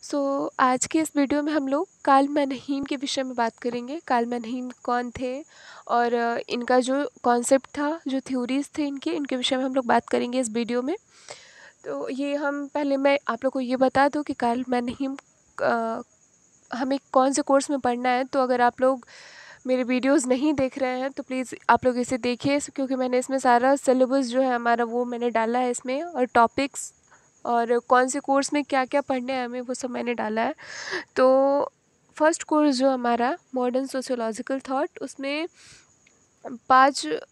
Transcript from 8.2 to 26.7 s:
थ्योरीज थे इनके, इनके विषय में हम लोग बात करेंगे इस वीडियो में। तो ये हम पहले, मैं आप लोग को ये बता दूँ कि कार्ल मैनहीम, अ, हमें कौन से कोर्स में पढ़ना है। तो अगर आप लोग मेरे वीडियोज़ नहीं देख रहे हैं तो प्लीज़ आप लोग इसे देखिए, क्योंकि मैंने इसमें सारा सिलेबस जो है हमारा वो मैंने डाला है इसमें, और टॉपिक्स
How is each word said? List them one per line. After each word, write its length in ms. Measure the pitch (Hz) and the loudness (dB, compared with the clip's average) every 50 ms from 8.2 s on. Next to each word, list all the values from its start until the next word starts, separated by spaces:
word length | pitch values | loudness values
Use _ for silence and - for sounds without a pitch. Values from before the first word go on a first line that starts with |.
थ्योरीज 500 | - - 262 254 247 233 254 277 285 - _ - | -4 -4 -4 -4 -2 -2 -2 -2 -2 -4 _ -4
थे 80 | 294 | -4
इनके, 240 | 285 277 269 - 311 | -4 -4 -6 -6 -4
इनके 260 | 330 330 285 254 262 | -4 -4 -4 -4 -4
विषय 200 | 254 247 - 269 | -4 -2 -2 -2
में 80 | 254 262 | 0 -2
हम 100 | 269 262 | 0 -2
लोग 120 | 269 247 | -2 2
बात 220 | 233 240 233 - - | 4 2 2 2 0
करेंगे 320 | - 240 240 247 240 254 | -2 -2 -2 0 -2 -2
इस 100 | 262 220 | -2 -2
वीडियो 320 | 208 233 240 208 240 247 247 | -2 -2 -2 0 -2 -2 -2
में। 140 | 262 349 440 _ _ _ - - - - - - - - - - - _ _ _ | -2 -4 -6 _ _ _ -20 -20 -20 -20 -20 -20 -20 -20 -20 -20 -20 _ _ _
तो 240 | - 277 277 285 - | -8 -8 -8 -6 -8
ये 260 | 269 254 285 285 285 | -6 -4 -4 -4 -2
हम 340 | 285 294 285 285 285 285 277 | -2 -2 -2 -4 -4 -8 -6
पहले, 280 | _ 294 294 285 277 | _ -4 0 0 0
मैं 220 | 269 277 277 277 277 _ - | 2 4 2 2 2 _ -4
आप 160 | 233 226 - | -6 -2 -2
लोग 80 | 262 - | -2 -2
को 80 | 269 | -2
ये 160 | 262 240 254 | -2 -2 2
बता 320 | 247 262 262 _ 269 277 285 | 2 2 2 _ 4 2 4
दूँ 140 | - 294 294 | 2 -2 -4
कि 100 | - 277 | -4 -4
कार्ल 320 | _ - 240 233 247 254 254 | _ 0 0 0 -2 -2 -2
मैनहीम, 480 | 254 247 240 247 240 - 277 269 269 277 _ _ _ _ _ _ _ - - | -2 -2 -2 -4 -6 -4 -4 -6 -6 -8 _ _ _ _ _ _ _ -2 0
अ, 380 | 127 240 233 226 226 226 - - _ _ _ _ _ _ _ _ _ _ _ _ _ - | 0 0 0 -2 -4 -4 -6 -8 _ _ _ _ _ _ _ _ _ _ _ _ _ -6
हमें 240 | 233 269 262 277 269 _ _ - | -4 -2 -2 -2 -4 _ _ 2
कौन 200 | 262 262 269 269 | 2 2 4 2
से 100 | 277 294 | -2 0
कोर्स 280 | - 269 277 269 - | 2 2 2 2 2
में 100 | 294 269 | -4 -2
पढ़ना 280 | - 254 240 240 247 254 | 0 -2 -2 0 0 0
है। 160 | 247 247 269 | 0 0 -2
तो 180 | 262 - 277 254 | -2 -2 -2 0
अगर 180 | 247 254 240 | 2 2 2
आप 200 | 240 240 240 - | 2 2 2 2
लोग 260 | 254 254 269 254 - _ - - - - - - - - - - _ | 2 2 2 0 -4 _ -20 -20 -20 -20 -20 -20 -20 -20 -20 -14 _
मेरे 160 | 254 254 254 254 | -2 0 0 0
वीडियोज़ 440 | 226 254 254 233 269 277 320 240 | 0 0 2 4 4 4 4 4
नहीं 280 | 254 247 254 269 311 302 | 2 0 2 2 0 2
देख 240 | 262 269 262 - 277 | 2 0 -2 -2 -4
रहे 220 | 269 254 254 254 | -4 -4 -2 -4
हैं 100 | 254 277 | -6 -6
तो 120 | 269 - 277 | -6 -8 -10
प्लीज़ 320 | _ 262 262 254 - - - _ - | _ -4 -6 -4 -6 -10 -8 _ 2
आप 140 | 233 233 - | 2 4 4
लोग 140 | 254 240 247 | 0 0 0
इसे 200 | 247 - 262 247 | -2 -2 -2 -2
देखिए, 420 | 226 247 247 233 - 277 277 294 | -2 -2 -4 0 0 0 0 0
क्योंकि 340 | 277 - - - 269 247 269 | -2 -4 -6 -6 -4 -2 0
मैंने 240 | 254 254 254 247 247 | -2 0 0 0 0
इसमें 200 | 254 - 262 269 | 0 0 -2 2
सारा 380 | - 262 240 240 240 262 277 | 4 4 4 6 6 4 2
सिलेबस 500 | 277 - - 247 262 254 240 262 277 269 | 2 4 2 4 4 4 4 4 0 0
जो 140 | 233 233 262 | 2 0 0
है 140 | 269 262 247 | 2 2 0
हमारा 300 | 240 233 233 233 233 240 | 0 2 2 2 2 0
वो 200 | 226 226 240 247 | -2 0 -2 -2
मैंने 260 | 240 240 233 240 240 | -2 -4 -2 -2 0
डाला 280 | 220 226 226 226 233 247 | 0 0 0 2 0 0
है 120 | 254 247 | 0 0
इसमें, 320 | 247 - - 254 254 277 330 | -2 -4 -4 -4 -4 -4 -4
और 220 | 349 339 277 254 | -6 -2 -2 -2
टॉपिक्स 680 | 247 _ 240 233 226 _ - 277 277 | 2 _ 4 4 4 _ -2 -4 -4